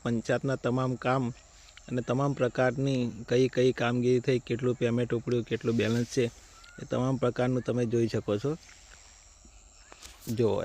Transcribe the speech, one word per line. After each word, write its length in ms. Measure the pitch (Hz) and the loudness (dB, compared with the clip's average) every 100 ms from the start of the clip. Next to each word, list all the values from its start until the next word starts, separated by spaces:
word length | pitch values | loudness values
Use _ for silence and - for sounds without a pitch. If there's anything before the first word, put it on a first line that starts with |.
પંચાયતના 560 | 123 117 - 123 139 131 | -2 -2 0 -2 0 -2
તમામ 300 | 127 127 131 123 | 0 0 -2 -2
કામ 200 | 127 131 120 123 - - - - - | 0 0 -2 -6 -16 -20 -20 -20 -8
અને 140 | 123 | -6
તમામ 300 | 117 123 143 139 | -2 0 0 0
પ્રકારની 600 | 123 - 127 123 139 131 120 107 117 | 0 2 0 2 0 0 -2 -6 0
કઈ 160 | 123 131 - | 2 4 4
કઈ 160 | 127 123 | 2 2
કામગીરી 440 | 120 123 123 127 120 | 0 2 2 2 2
થઈ, 120 | 127 - | 0 -2
કેટલું 280 | 117 123 123 | -2 0 0
પેમેન્ટ 400 | 120 117 120 120 | 0 0 0 -2
ઉપડ્યું, 300 | 117 120 113 | 0 -2 0
કેટલું 280 | 113 123 117 | -2 0 0
બેલેન્સ 300 | 107 117 120 - | 2 0 0 0
છે, 100 | 117 - - - - - | -2 -4 -18 -20 -20 -18
એ 20 | - | -4
તમામ 240 | 120 127 131 | -2 0 0
પ્રકારનું 400 | 123 117 123 127 - | 0 0 0 0 0
તમે 160 | 120 120 | 0 0
જોઈ 260 | 117 117 | 2 2
શકો 200 | 110 - 104 | 0 -2 -2
છો. 100 | 139 156 - - - - - - - - - - - - - - - - - 113 | -2 -6 -10 -20 -20 -20 -20 -20 -20 -20 -20 -20 -20 -20 -20 -20 -20 -14 -6 0
જો, 120 | 113 101 | 2 2